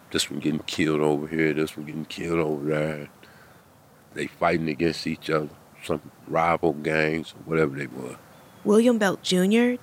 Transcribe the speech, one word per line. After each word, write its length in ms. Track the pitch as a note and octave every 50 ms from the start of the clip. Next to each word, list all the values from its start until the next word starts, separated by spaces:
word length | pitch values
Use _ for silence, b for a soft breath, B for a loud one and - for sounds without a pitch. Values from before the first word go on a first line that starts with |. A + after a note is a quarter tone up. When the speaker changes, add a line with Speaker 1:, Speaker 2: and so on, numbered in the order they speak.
| - -
Speaker 1:
This 200 | - D#2+ - -
one 100 | C#2 D2+
getting 200 | C#2+ D2+ D2+ D2
killed 420 | - - - - D#2+ D#2 D#2 D2+ D2+
over 240 | D2+ D2 D2 D2+
here, 260 | D#2 D#2+ D#2+ D#2+ D#2 D2
this 240 | D2+ D#2 D2+ -
one 80 | D2+ D2+
getting 220 | D2+ D2+ D#2 D2+
killed 320 | - - - E2+ E2+ E2+ E2+
over 260 | D#2+ D2+ D#2 C#2+ C#2+ D2+
there. 380 | D#2 D2+ D2+ D#2 D#2 D2+ D2 - - - B B B B B B B B B B B _ _ - - - - - -
They 120 | D#2 D2
fighting 440 | C#2+ - - F2 E2+ E2+ E2 D#2+ D#2+
against 360 | D2+ C2+ E2 E2 D2+ - -
each 220 | E2 D#2 - - -
other, 220 | D#2+ D#2 D2+ D2 - - - - - - -
some 160 | - E2 D2 - - - - -
rival 460 | - D#2 D#2+ E2 E2+ E2 D#2+ - E2 C#2+
gangs 600 | D2+ D2+ D#2+ D#2 D#2 D#2 D#2 D#2+ D#2+ D2+ - -
or 80 | - -
whatever 320 | D2 D#2+ D#2+ D#2+ C#2+ C2+
they 120 | C#2 C#2 B1+
were. 280 | B1 C2 B1+ B1+ B1+ - - - - - - - - - -
Speaker 2:
William 320 | G#3 G#3 A3 A#3 B3 A#3+
Belt 260 | A3 G#3 F#3 - - -
Junior, 540 | - F#3 F3+ F#3 G3 G#3+ A#3 A#3+ B3 B3 B3